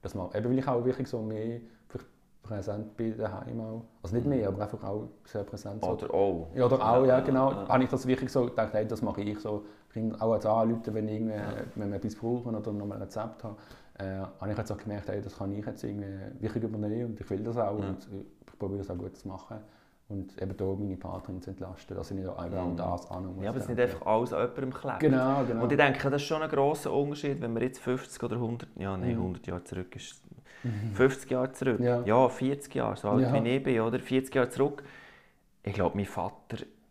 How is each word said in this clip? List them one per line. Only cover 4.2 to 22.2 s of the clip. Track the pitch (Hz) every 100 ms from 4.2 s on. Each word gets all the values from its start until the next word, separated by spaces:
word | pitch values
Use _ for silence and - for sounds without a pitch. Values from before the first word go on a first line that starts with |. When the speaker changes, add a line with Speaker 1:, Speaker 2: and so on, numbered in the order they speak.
Speaker 2:
Mhm. | 135 135
Speaker 1:
mehr, | 101
aber | 98
einfach | 104 113
auch | 101 104 117 -
sehr | - 107
präsent. | 98 98 104 104
So. | 92
Speaker 2:
Oder | 87 -
auch. | 90 98 85 82
Speaker 1:
Ja, | 131 123
oder | 131
auch, | 107 123
ja, | 131 127
Speaker 2:
Ja, |
Speaker 1:
genau. | 135 131 135
Speaker 2:
ja. | 101 98
Speaker 1:
Habe | 131
ich | 127
das | 131 127
wirklich | 127 127
so | 135
gedacht, | 120 - 110
hey, | 107 107
das | 110
mache | 110 -
ich | 104 104
so. | 107 104 - - _
Kinder | 113 110 110
auch | 113
als | 107 107
anrufen, | 110 113 117 113
wenn | 107 107
ich | 107
irgendwie, | 113
Speaker 2:
Ja. | 107 104 107 117
Speaker 1:
wenn | - 104
wir | 98
etwas | 110
brauchen | - 117 123 120
oder | 110 107
noch | 104 101
mal | 104
ein |
Rezept | 98 110 110 -
haben. | 113 107 - - - -
Äh, | 95 95 95 -
habe | 98
ich | 107
jetzt | 110
auch | 107
gemerkt, | 110 104 95
hey, | 101
das | 95 -
kann | 98 104
ich | 107
jetzt | -
irgendwie | 117 104 98 95 95 -
wirklich | 107 113
übernehmen | 107 107 104 110 120
und | 110
ich | -
will | 98
das | 110 120
auch | 104 104
Speaker 2:
Ja. | 98
Speaker 1:
und | 95 - 98 - - -
ich | -
probiere | 98 98
das | 98
auch | 87
gut | 92 -
zu | 98
machen. | 95 - 110 107 - _ _ _
Und | 101 95 -
eben | 95 95
da |
meine | 95 98 101 95
Partnerin | 90 90 92 92
zu | 92
entlasten, | 95 92 92 - 95
dass | 98
ich |
nicht | 98